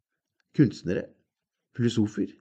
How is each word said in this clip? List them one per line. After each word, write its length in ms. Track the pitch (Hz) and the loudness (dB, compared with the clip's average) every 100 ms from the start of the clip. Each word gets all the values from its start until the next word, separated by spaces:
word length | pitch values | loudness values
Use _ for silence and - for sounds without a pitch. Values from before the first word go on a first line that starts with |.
| _ _ _ _ _ - | _ _ _ _ _ 2
kunstnere, 480 | 127 - 82 104 - _ _ _ _ _ _ - | 2 2 -6 -6 -6 _ _ _ _ _ _ -4
filosofer, 480 | 117 110 104 - - - | -2 0 -2 -2 -8 -8